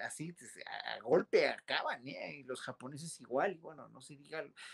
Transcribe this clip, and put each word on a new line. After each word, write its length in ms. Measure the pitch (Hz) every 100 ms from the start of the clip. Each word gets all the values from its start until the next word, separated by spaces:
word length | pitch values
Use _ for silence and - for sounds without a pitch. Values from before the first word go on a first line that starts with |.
| 113
así, 280 | - 160
se, 280 | 175 113 -
a, 320 | - 107 - 107
a 40 |
golpe 480 | 110 165 262 208 139
acaban, 580 | 110 - 143 302 254 123
¿eh? 340 | 156 185 147
Y 40 |
los 160 | 127 127
japoneses 600 | - 123 127 143 165 -
igual, 320 | 127 127 190
y 60 | 170
bueno, 280 | 165 151 113
no 140 | 113
se 160 | - 143
diga, 260 | 143 156 143 - -